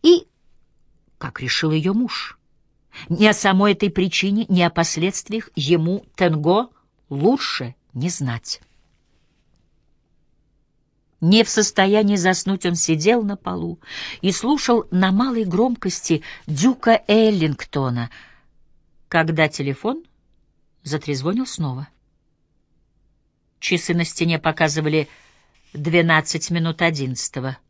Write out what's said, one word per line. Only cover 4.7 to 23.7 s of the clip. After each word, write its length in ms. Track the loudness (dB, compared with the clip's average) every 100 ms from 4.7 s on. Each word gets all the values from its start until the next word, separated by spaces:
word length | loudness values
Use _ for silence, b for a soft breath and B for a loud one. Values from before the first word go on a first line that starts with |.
последствиях 800 | 0 -2 -2 -4 -4 -8 -8 -8
ему, 520 | -6 0 2 2 -4 -8 -2
Тенго, 540 | 0 2 2 0 -2 _ _ _ _
лучше 640 | 0 2 2 -2 -6 -8 -12 _
не 160 | -6 -6
знать. 520 | -4 -6 -6 -8 -14 _ _ _ _ _ _ _ _ _ _ _ _ _ _ _ _ _ _ _ _ _ _ _ _ _ _
Не 220 | 4 4
в 60 | 4
состоянии 680 | 2 0 2 2 4 2 2
заснуть, 480 | 2 0 -2 -4
он 120 | -2 -2
сидел 460 | 0 0 2 2
на 140 | 0 -6
полу 440 | -8 -8 -8 -10 B B B B
и 100 | -4
слушал 560 | -2 -2 -2 2 0 0
на 200 | 0 2
малой 340 | 2 0 -2
громкости 800 | -2 0 0 0 -6 -6 -2 -2 B B -8
Дюка 560 | 0 2 2 2 2 4
Эллингтона, 1000 | 4 4 4 0 -2 -6 -4 -2 -4 -6 B B B B _ _ _ _ _ _
когда 400 | 0 2 2 0
телефон 560 | 0 -6 -4 -6 -6 -10 _ _ _ _ _ _ _
затрезвонил 640 | -8 -8 -4 -4 -2 -4 -6
снова. 420 | -6 -6 -6 -12 _ _ _ _ _ _ _ _ _ _ _ _ _ _ _ _ _
Часы 360 | -4